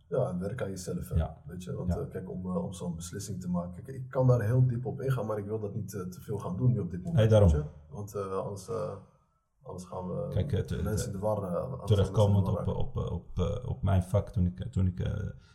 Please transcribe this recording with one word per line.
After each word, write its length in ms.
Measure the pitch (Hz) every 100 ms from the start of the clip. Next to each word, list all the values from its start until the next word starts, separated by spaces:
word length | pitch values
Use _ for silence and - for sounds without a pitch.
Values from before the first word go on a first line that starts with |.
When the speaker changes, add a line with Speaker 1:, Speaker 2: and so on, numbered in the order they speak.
| -
Speaker 1:
Ja, 200 | - -
en 100 | 90
werk 220 | 98 -
aan 80 | 101
jezelf, 400 | 92 - 87 -
hè. 60 | 85
Speaker 2:
Ja. 260 | - - -
Speaker 1:
Weet 180 | 90
je, 100 | -
want, 200 | 87 90
Speaker 2:
Ja. 60 | 87
Speaker 1:
eh, 100 | 87
kijk, 200 | 92 90
om, 160 | 90 90
eh, 180 | 90
om 100 | 95
zo'n 220 | 95 87 82
beslissing 460 | - 101 101 90
te 80 | 87
maken, 340 | 87 87 -
kijk, 140 | - 135
ik 120 | -
kan 180 | 139 127
daar 140 | 110
heel 260 | 104 127 127
diep 180 | 117 107
op 160 | 92
ingaan, 240 | 135 127 107
maar 120 | 104
ik 80 | 95
wil 140 | 110
dat 160 | 101 113
niet, 180 | 98
eh, 80 | 104
te 200 | 90 -
veel 160 | - 101
gaan 180 | 90 90
doen 140 | 127
nu 80 | 104
op 100 | 87
dit 80 | 87
moment, 160 | - 165
Speaker 2:
Nee, 100 | 110
daarom. 240 | 107 95
Speaker 1:
weet 100 | 73
je? 300 | 147 - -
Want, 220 | 101 101 101
eh, 220 | 95 95
anders, 300 | - 101 -
eh, 260 | 95 101 98 - _ _ _ _ _
anders 240 | - - -
gaan 220 | - 92
we 200 | - -
Speaker 2:
Kijk, 180 | - -
het, 180 | 92 -
Speaker 1:
mensen 220 | - 101
Speaker 2:
het, 140 | 107 -
Speaker 1:
in 60 |
de 60 | 98
war, 260 | 104 104
eh, 180 | 92 85
anders 280 | 127 - -
Speaker 2:
terugkomend 540 | 101 92 98 101 98 92
Speaker 1:
gaan 180 | 92 87
we 60 |
Speaker 2:
op, 200 | 90 90
Speaker 1:
mensen 0 |
in 0 |
de 60 | -
war 100 | -
Speaker 2:
op, 260 | 85 - -
op, 240 | 78 -
eh, 60 | -
op 120 | -
mijn 200 | 95 95
vak 260 | - 101 -
toen 160 | - 90
ik, 260 | - -
toen 160 | - 92
ik, 120 | -
eh, 300 | - - - - -